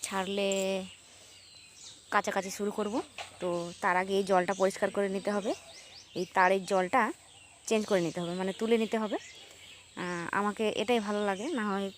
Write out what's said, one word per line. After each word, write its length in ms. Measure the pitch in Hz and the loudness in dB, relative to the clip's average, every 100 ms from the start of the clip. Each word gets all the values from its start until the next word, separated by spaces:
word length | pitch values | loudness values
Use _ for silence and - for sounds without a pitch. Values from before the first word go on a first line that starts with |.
| - | -6
ছাড়লে 420 | 196 190 196 196 196 190 190 190 - - - - - - - - - - - - | -4 -2 0 0 0 0 -2 -6 -14 -20 -20 -20 -20 -20 -20 -20 -20 -18 -18 -2
কাচাকাচি 360 | 202 202 202 190 - | 0 0 -2 -4 -4
শুরু 120 | 208 202 | -4 -2
করব। 160 | 208 233 - - - - | -2 -4 -6 -12 -14 -6
তো 80 | 180 175 170 175 | -2 -2 -4 -2
তার 140 | 202 180 | 2 2
আগে 100 | 190 196 | 2 0
এই 40 | 190 | 4
জলটা 240 | 190 180 190 | 4 4 2
পরিষ্কার 280 | 190 - 196 - | 2 2 -2 0
করে 120 | 202 196 | 0 0
নিতে 140 | 190 208 | 0 -2
হবে, 160 | 202 359 - - - - - - | -2 -6 -8 -20 -20 -20 -10 -6
এই 60 | 180 - | -2 4
তারের 260 | 185 196 180 | 6 4 2
জলটা 320 | 196 185 254 226 - - - - - - | 0 4 2 2 -2 -16 -20 -20 -16 0
চেঞ্জ 140 | 220 208 | 0 2
করে 100 | 196 170 | 2 2
নিতে 120 | 170 | -2
হবে, 100 | 170 180 | -4 -2
মানে 120 | 190 190 | -4 -2
তুলে 160 | 226 226 | 2 2
নিতে 140 | 220 220 | 4 0
হবে। 140 | 214 247 - - - - - - - - | -2 -4 -6 -18 -20 -20 -20 -20 -16 -8
আহ, 240 | 180 175 170 - | -4 -4 -2 0
আমাকে 260 | 202 202 220 - | 0 0 0 0
এটাই 180 | 220 240 208 | 2 2 2
ভালো 140 | 208 208 | 0 0
লাগে, 180 | 190 240 302 | -2 -2 -2
না 60 | 208 | 0
হয় 160 | 196 196 | -2 -4